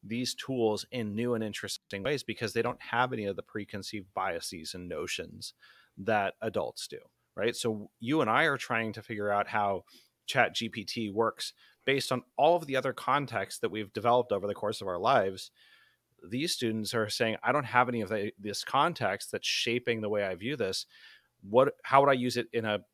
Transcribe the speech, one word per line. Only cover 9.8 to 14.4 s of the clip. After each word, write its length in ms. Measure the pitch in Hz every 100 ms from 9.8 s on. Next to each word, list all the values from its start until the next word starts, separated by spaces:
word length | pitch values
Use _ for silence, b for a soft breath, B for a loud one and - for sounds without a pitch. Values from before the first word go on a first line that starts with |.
| - b b _ -
Chat 280 | 139 110
G 140 | - 113
P 160 | 117
T 240 | 101 - 107
works 460 | 98 113 - - - b b -
based 260 | 135 -
on 80 | 127 - -
all 180 | 143
of 120 | 175 151
the 100 | 131
other 160 | 131
context 680 | 120 - 139 135 113 98 -
that 80 | 110
we've 240 | 104 101
developed 360 | - 113 123 120
over 160 | 101